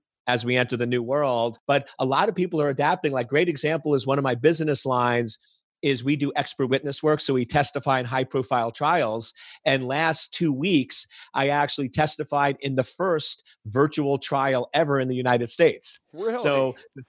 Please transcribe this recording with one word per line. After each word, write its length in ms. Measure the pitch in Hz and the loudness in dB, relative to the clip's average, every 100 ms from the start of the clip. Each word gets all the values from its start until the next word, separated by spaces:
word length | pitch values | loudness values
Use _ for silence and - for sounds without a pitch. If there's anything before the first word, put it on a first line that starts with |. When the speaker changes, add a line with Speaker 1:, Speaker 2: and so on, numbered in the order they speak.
| _ _ - | _ _ -2
Speaker 1:
as 180 | 123 117 | -2 0
we 100 | 123 | 0
enter 220 | 123 120 | 0 -2
the 100 | 120 | 0
new 140 | 123 | -2
world. 560 | 117 143 143 120 120 113 - | 0 0 0 0 0 -4 0
But 220 | 143 139 - | 0 0 -4
a 60 | 131 | 0
lot 240 | 135 208 | 2 0
of 60 | 175 | 0
people 260 | 180 160 | -2 0
are 80 | 147 | 0
adapting. 420 | 135 143 185 156 | 2 0 2 0
Like, 160 | 135 117 | -2 0
great 220 | 139 180 | 0 0
example 460 | 147 151 160 151 139 | 0 -2 -2 0 0
is 100 | 120 | 2
one 140 | 139 | 0
of 40 | |
my 120 | 139 120 | 0 2
business 500 | 147 160 156 139 135 | 2 2 0 -2 0
lines 540 | 123 120 120 117 - _ _ _ - | 0 2 2 -2 -6 _ _ _ -6
is 200 | 143 127 | -2 0
we 140 | 127 147 | 0 -2
do 160 | 143 147 | -2 -4
expert 300 | 139 - 131 | -4 -2 -2
witness 360 | 135 147 139 | 0 -2 -2
work. 160 | 151 147 | 0 0
So 140 | - | 0
we 100 | 131 | -2
testify 560 | 120 147 139 139 139 131 | 0 0 0 -2 0 0
in 60 | 123 | 0
high 180 | 131 | -2
profile 480 | 131 139 127 127 117 | -2 -2 0 0 0
trials. 640 | - 147 175 120 110 117 - - - - | -2 0 2 0 -2 -6 -12 -18 -6 0
And 200 | 135 127 | 0 0
last 480 | 139 160 156 - | 0 0 0 -4
two 200 | - 170 | -2 0
weeks, 520 | 131 175 165 123 - - - - | 0 2 2 2 -4 -8 -14 -8
I 160 | - 139 | -2 0
actually 400 | 143 147 - 135 | 2 0 -2 -2
testified 640 | - 151 - 143 143 143 139 | 0 0 0 -2 0 0 0
in 160 | 139 131 | -4 -2
the 80 | 123 | -2
first 580 | - 185 160 - - - - 107 | -2 0 0 -2 -8 -12 -20 -4
virtual 520 | 113 151 156 139 139 | 2 2 2 0 0
trial 520 | - 139 135 131 120 | 0 0 2 0 0
ever 240 | 147 156 139 | 0 2 2
in 120 | 131 | 0
the 60 | 127 | 0
United 360 | 127 123 120 | 2 2 0
States. 480 | - 165 - - - _ | 4 4 4 -8 -12 _
Speaker 2:
Really? 280 | 151 220 240 | -8 -6 -2
Speaker 1:
So, 340 | 185 139 131 127 - 139 | 0 2 0 -4 -16 -20